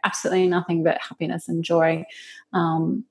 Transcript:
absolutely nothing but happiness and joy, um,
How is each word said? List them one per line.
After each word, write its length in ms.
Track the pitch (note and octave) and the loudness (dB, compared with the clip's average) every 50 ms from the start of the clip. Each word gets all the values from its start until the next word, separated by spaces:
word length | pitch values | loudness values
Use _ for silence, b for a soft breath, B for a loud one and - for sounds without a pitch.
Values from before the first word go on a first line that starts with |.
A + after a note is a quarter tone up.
| - | -4
absolutely 420 | - - - - - F3+ F#3 F#3 F3+ | -4 -4 -4 -2 0 2 2 4 4
nothing 340 | F3 F3+ F3 - E3+ E3 | 2 0 0 0 0 2
but 160 | D#3+ E3 - - - | 4 2 2 0 -4
happiness 400 | - - - E3+ E3 - D#3+ - | -10 -8 -6 -6 -4 -4 -6 -4
and 160 | - E3+ E3 | -4 -4 -4
joy, 440 | E3 - E3+ E3 D#3+ E3 D#3+ D#3+ F3 B B B B B B B B _ - | 0 2 2 4 4 4 2 0 -4 B B B B B B B B _ -2
um, 500 | F#3 E3+ E3 E3 D#3+ D#3+ - C3 - - - | 0 0 2 2 2 0 0 -2 -2 -6 -10